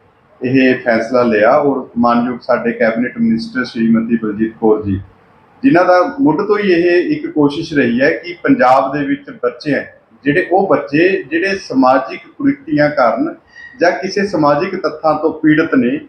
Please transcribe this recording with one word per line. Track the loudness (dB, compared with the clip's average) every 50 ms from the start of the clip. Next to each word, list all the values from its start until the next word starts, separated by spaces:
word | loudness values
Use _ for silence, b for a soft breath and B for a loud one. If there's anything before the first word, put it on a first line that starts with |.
| _ _ _ _ _ _ _ _
ਇਹ | -6 0 2 2 4 4 2 2 0
ਫੈਸਲਾ | 0 0 0 0 0 0 2 2
ਲਿਆ | 2 2 4 4 4
ਔਰ | 4 4 2 0 -2 -2 -6 -8 -4 0
ਮਾਨਯੋਗ | 0 2 2 2 0 -2 -4 -8
ਸਾਡੇ | -2 -2 -2 0 0 -4 -2
ਕੈਬਨਿਟ | 0 -2 -2 0 -2 -4 -4 -2 -2
ਮਿਨਿਸਟਰ | 0 0 0 -2 -4 -6 -6 -6 -6
ਸ਼੍ਰੀਮਤੀ | -6 -4 -2 0 2 2 0 0 -2 -4
ਬਲਜੀਤ | -2 -2 -4 -4 -2 -4 -4 -4 -2
ਕੌਰ | 0 2 2 2 0
ਜੀ, | -4 -6 -6 -6 -12 _ _ _ _ _ _ _ _ _ _ 0
ਜਿਨ੍ਹਾਂ | 2 4 4 4
ਦਾ | 4 4 4 4 0 -2 0
ਮੁੱਢ | 0 0 2 0 0 0
ਤੋਂ | 0 0
ਹੀ | 2 0 2
ਇਹ | 2 2 2 2 2 0 0 -4
ਇੱਕ | -4 -6 -6 -2
ਕੋਸ਼ਿਸ਼ | 0 0 0 0 -2 -8 -4 -2
ਰਹੀ | 0 0 0 0 2
ਹੈ | 2 0 0
ਕਿ | -2 -6 -10 -14 -6 0
ਪੰਜਾਬ | 0 2 4 4 4 4 4 2 0 -4
ਦੇ | -4 -4
ਵਿੱਚ | -4 -4 -6 -6 -16 -14 -6 -6
ਬੱਚੇ | -6 -6 -4 -6 -4 -4
ਹੈ, | -4 -4 -8 -14 _ _ _ _ _ _
ਜਿਹੜੇ | -2 0 0 0 0 0
ਉਹ | 0 2 2
ਬੱਚੇ | 0 0 0 -2 0 0 2 2 0 -2 -4 -4
ਜਿਹੜੇ | -4 -4 -2 -2 -4 -6
ਸਮਾਜਿਕ | -8 -6 -2 2 2 4 4 2 0 -4 -10 -14 -16 -20
ਕੁਰੀਤੀਆਂ | -14 _ -2 -2 -2 -2 -6 -6 -2 0 0 0
ਕਾਰਨ | 2 2 2 2 2 0 -4 -4 -6 -10 _ B B B B B B -2
ਜਾਂ | 0 0 0
ਕਿਸੇ | -2 -6 -6 -4 -4 -4
ਸਮਾਜਿਕ | -2 -2 0 2 2 2 2 0 -4 -6 -4 -6
ਤੱਥਾਂ | -6 -6 -2 -2 -2 -2 0 -2
ਤੋਂ | -2 -4 0
ਪੀੜਤ | 2 2 4 4 2 2 2
ਨੇ | 2 2 2 -2 -4 -8